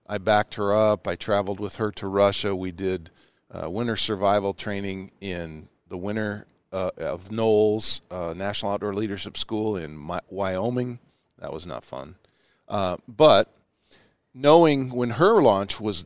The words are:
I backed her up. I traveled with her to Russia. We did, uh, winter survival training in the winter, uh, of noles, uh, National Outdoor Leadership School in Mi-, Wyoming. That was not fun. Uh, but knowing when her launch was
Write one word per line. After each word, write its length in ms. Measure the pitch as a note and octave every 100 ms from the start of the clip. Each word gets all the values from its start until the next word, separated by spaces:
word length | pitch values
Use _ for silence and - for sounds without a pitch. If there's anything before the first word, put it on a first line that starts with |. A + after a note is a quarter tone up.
| -
I 80 | G#2
backed 380 | F#2+ G#2 G#2 -
her 200 | G2+ G#2
up. 320 | A2 G#2+ -
I 80 | F2+
traveled 460 | - G2+ G2 G2+
with 160 | G#2 -
her 120 | G#2+
to 140 | - G2
Russia. 460 | G2 G2+ G2 G#2
We 200 | F#2+ F#2
did, 380 | E2+ F#2+ F#2 D#2+ _ _ _ _
uh, 200 | F2+ D#2+
winter 260 | F#2 A#2+ A2
survival 580 | - G2+ G2 G#2 G2
training 580 | F#2+ - G2+ G2 F#2+ F#2+ -
in 480 | G2 F2 E2 D#2 E2+ _ -
the 80 | F#2
winter, 500 | F#2+ G#2+ G#2+ G#2 - _ _
uh, 180 | F#2+ F#2 -
of 320 | D#2 E2+ F#2+
noles, 720 | A2 A2+ G#2+ G#2+ G#2+ G#2+ - -
uh, 240 | F#2 E2+
National 380 | E2 G2 G#2 G#2
Outdoor 240 | G2+ G#2 G2
Leadership 420 | A2 G2 F#2+ -
School 380 | - G#2+ G#2+ G2+
in 180 | D#2 D2+ D2
Mi-, 100 | F2 -
Wyoming. 720 | F#2+ G2 F#2 A2 B2 B2 B2 _ _ _ _
That 160 | -
was 140 | D2+ E2+
not 160 | A#1+
fun. 320 | - C2 C#2 F2+ _ _ _ _ -
Uh, 300 | G#2 F#2+ F2+ -
but 460 | A2 D#3 G2+ A2 _ _ _ _ - _ _ _
knowing 560 | B2 C#3+ E3 E3 C#3+ B2+
when 220 | B2 B2
her 300 | G#2+ F3+ A3+
launch 380 | C3+ G2 G2 -
was 260 | G#2+ F2+